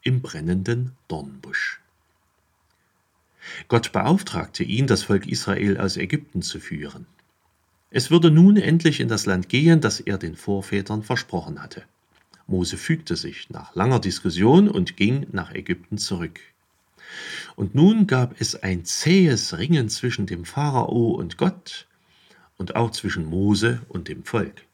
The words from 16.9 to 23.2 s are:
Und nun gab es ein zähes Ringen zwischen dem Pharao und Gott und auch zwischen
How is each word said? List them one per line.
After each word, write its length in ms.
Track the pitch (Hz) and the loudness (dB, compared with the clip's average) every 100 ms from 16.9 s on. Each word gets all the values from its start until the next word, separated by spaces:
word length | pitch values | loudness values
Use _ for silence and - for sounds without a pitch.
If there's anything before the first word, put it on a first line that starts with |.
| _ - - - - - - | _ -20 -16 -14 -14 -16 -8
Und 180 | 101 | -4
nun 320 | 131 175 226 202 | 6 6 6 4
gab 360 | 131 123 - | 4 0 -2
es 200 | 110 - | -6 -4
ein 200 | 95 90 | -4 -4
zähes 720 | 82 - 151 190 175 110 - 82 | -4 -4 2 6 6 4 -2 -6
Ringen 300 | 117 165 110 | 0 0 0
zwischen 380 | - 127 117 104 | -4 -6 -4 -6
dem 180 | 87 | -8
Pharao 680 | 85 - 147 135 - 120 117 | -10 -6 -2 -2 0 0 0
und 260 | - 85 - | -2 -6 -2
Gott 500 | 185 - - - - _ _ _ _ _ _ _ | -2 -2 -16 -18 -20 _ _ _ _ _ _ _
und 180 | 92 - | -6 -2
auch 160 | 117 | -2
zwischen 340 | 110 107 98 | -2 -6 -6